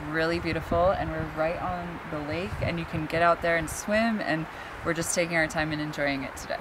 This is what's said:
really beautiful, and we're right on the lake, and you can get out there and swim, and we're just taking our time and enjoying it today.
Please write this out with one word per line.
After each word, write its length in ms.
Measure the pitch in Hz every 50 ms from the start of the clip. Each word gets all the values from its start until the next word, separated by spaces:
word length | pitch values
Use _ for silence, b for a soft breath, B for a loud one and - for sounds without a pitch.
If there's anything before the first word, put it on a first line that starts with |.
| 151 151
really 280 | 151 160 160 165 170 175
beautiful, 520 | 175 165 160 165 151 - 175 170 175 185
and 200 | 196 - 156 160
we're 160 | 160 160 160 156 156
right 240 | 156 156 165 175 -
on 400 | - 180 180 175 175 175 170 139 - -
the 80 | - 151 147 143
lake, 220 | 156 165 180 208 - -
and 160 | 180 - 165 170
you 60 | 165
can 220 | - - 160 156
get 160 | 147 - 165
out 200 | 170 170 170 165
there 140 | - 170 170
and 120 | 165 160 151
swim, 520 | - - - - 208 214 226 233 220 208
and 260 | - - 151 160 160 - B B B B B B -
we're 100 | 170 165
just 200 | 156 165 - -
taking 220 | 190 175 165 170
our 100 | 165 160
time 260 | 156 - 165 156 156
and 80 | 151 151
enjoying 420 | 151 151 151 - 143 143 139 139
it 140 | 135 - -
today. 220 | - - - - -